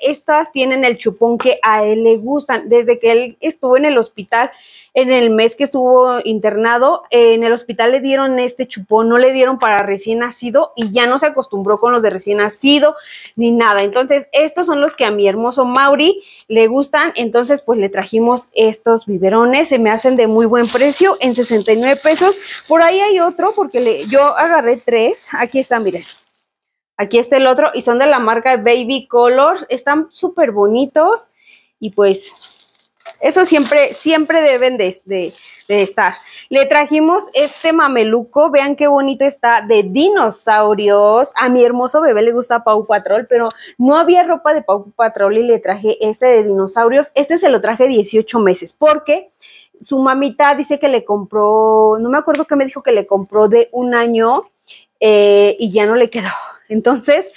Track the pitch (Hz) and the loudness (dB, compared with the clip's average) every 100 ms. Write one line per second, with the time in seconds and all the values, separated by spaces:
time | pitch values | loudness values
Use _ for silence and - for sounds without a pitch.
0 | 262 285 - 302 311 269 262 262 254 240 | -2 -4 -2 0 0 -4 -2 0 -2 -2
1 | 226 190 233 233 254 - 220 214 214 220 | -4 -2 -2 0 -2 0 0 0 0 0
2 | 226 226 220 285 277 233 - 233 233 240 | 2 0 0 -6 -4 -6 0 0 2 0
3 | 226 233 247 - 320 - 254 254 294 262 | 2 0 -2 -6 -8 -6 0 2 2 0
4 | 220 - 190 226 254 - - - _ - | -2 -8 -4 -2 -2 -8 -20 -20 _ -2
5 | 254 254 233 220 226 - 277 269 254 254 | 0 2 2 2 0 0 -4 -2 2 4
6 | 254 247 220 220 214 208 226 240 269 339 | 4 0 -4 -2 -2 -2 -2 0 0 -2
7 | - 240 233 226 233 233 240 220 233 262 | -2 2 4 4 0 -2 -6 -2 0 0
8 | 269 269 269 254 254 247 254 - 190 220 | 0 -2 0 -2 -4 -6 -10 -10 -2 0
9 | 226 240 254 262 254 262 277 302 202 196 | 2 4 2 2 0 0 0 0 -2 -6
10 | 208 226 240 240 240 240 311 - 220 214 | -4 -4 -4 -8 -2 -2 -2 -4 -4 -2
11 | 240 254 302 294 240 202 196 208 240 240 | 0 0 -2 -4 -6 -6 -2 0 0 0
12 | 220 185 196 208 208 - 269 285 294 302 | 0 -2 -4 -2 -2 -2 0 2 2 0
13 | - - - - 233 233 233 202 202 247 | -14 -20 -18 -4 0 2 2 2 0 -2
14 | 262 277 269 262 302 302 339 285 294 - | 0 -2 0 -2 -2 -2 -2 0 -2 -2
15 | 226 208 202 202 233 247 247 247 277 285 | -2 0 0 0 -4 -2 0 2 2 2
16 | 311 392 - - _ 220 226 254 277 302 | 2 -2 -8 -20 _ 2 2 2 -2 -2
17 | 320 285 233 233 247 277 - 233 196 196 | -2 -4 -4 -2 0 -2 -2 -2 -2 -4
18 | 190 220 233 247 - - 220 214 - 226 | -4 -2 0 -2 -4 0 0 0 -2 -2
19 | 208 190 190 220 240 269 311 254 220 226 | -2 -2 0 2 2 0 0 0 0 0
20 | 254 254 220 220 226 240 240 240 277 277 | 0 2 2 2 2 2 0 0 0 2
21 | 381 - 254 247 240 220 196 220 247 277 | 0 0 -2 -2 0 -2 0 0 2 0
22 | 311 311 370 392 - - - 320 339 381 | 0 2 0 0 -8 -18 -2 2 2 2
23 | 403 381 339 349 359 427 339 240 240 151 | 0 0 0 -2 -4 -2 -4 -2 -2 -2
24 | 214 269 285 - 330 330 233 240 - 233 | 0 2 2 0 0 0 0 -2 -2 0
25 | 233 427 - - 233 269 262 240 208 175 | 0 -4 -8 -6 -4 -4 -4 -4 -4 -6
26 | - - _ _ _ _ _ _ _ - | -14 -20 _ _ _ _ _ _ _ -10
27 | 208 233 240 269 262 254 294 247 247 240 | -2 -2 2 2 2 2 0 -2 -2 0
28 | 277 269 226 226 240 254 214 240 233 269 | 2 2 0 -2 0 0 2 0 0 -8
29 | - 240 240 254 294 359 - 247 285 294 | -2 2 2 4 2 0 -6 -6 -2 -2
30 | 320 - 359 359 285 208 202 226 277 302 | -4 -6 -8 -2 -2 0 0 0 -2 0
31 | 330 453 - _ _ _ _ _ 214 196 | 0 0 -6 _ _ _ _ _ -10 0
32 | 202 190 - - - - _ _ _ _ | 0 0 -6 -18 -20 -20 _ _ _ _
33 | - - 285 359 359 311 269 294 285 - | -20 -4 -2 0 2 2 2 0 0 -2
34 | 311 320 302 330 302 247 254 254 185 185 | -2 -2 0 0 2 2 0 -2 -4 -6
35 | - 190 170 - - - _ 202 190 - | -8 -8 -8 -12 -20 -20 _ -2 0 0
36 | 190 - - - - 269 277 294 294 302 | -2 -2 -18 -20 -4 0 2 2 2 0
37 | 311 370 - 262 285 - 330 320 294 254 | 2 0 -2 -2 -2 -2 -2 0 2 0
38 | 220 233 240 277 311 277 277 285 294 285 | 0 -2 -2 0 2 2 0 -2 0 2
39 | 277 262 277 277 240 233 208 220 190 196 | 0 -2 -2 0 0 0 2 0 0 0
40 | 349 403 233 - - 214 214 208 208 202 | 0 2 -2 -2 -2 2 2 0 2 4
41 | 208 220 262 - 247 247 240 240 247 302 | 4 2 0 -2 0 2 2 0 -2 0
42 | 302 214 226 233 247 233 233 214 220 208 | 2 2 0 -2 -2 -2 0 -2 0 -4
43 | 190 208 233 240 226 - - _ 247 302 | 0 -4 0 -2 -2 -8 -20 _ 2 2
44 | 339 359 349 330 302 302 - 202 - - | 4 2 2 0 0 -2 0 -4 -4 -4
45 | 226 220 196 214 240 226 185 196 214 - | -4 0 0 0 0 0 -2 -4 -4 -2
46 | 214 220 254 233 208 196 190 208 233 269 | -4 -2 2 2 2 -2 -2 0 0 0
47 | 294 - 277 330 349 233 214 226 254 247 | 0 -2 -2 0 2 0 -2 0 2 2
48 | 202 220 220 240 202 185 - - 302 302 | 0 -2 -2 0 0 0 -6 -2 0 0
49 | - 320 370 _ _ - _ _ - 269 | 0 -4 -4 _ _ -20 _ _ -6 -2
50 | 262 262 277 - 285 285 285 285 294 247 | 0 0 -4 0 0 0 -2 -2 0 -2
51 | - 208 196 214 208 214 220 220 214 220 | -2 -6 -4 -2 0 2 2 4 2 2
52 | 233 277 302 294 311 285 269 277 - 220 | 0 -2 0 -2 0 -2 -2 -4 -2 -2
53 | 202 196 190 208 214 233 233 240 247 240 | 0 -4 -2 0 2 2 0 -2 -2 -2
54 | 233 226 226 277 - _ _ - _ _ | 0 0 0 0 -4 _ _ -20 _ _
55 | 214 208 202 202 202 196 233 196 208 233 | 2 4 4 4 4 0 -2 0 0 2
56 | 233 233 185 - - - _ 214 233 254 | 0 -2 -8 -10 -14 -20 _ -2 0 -2
57 | 214 294 381 | 0 0 -2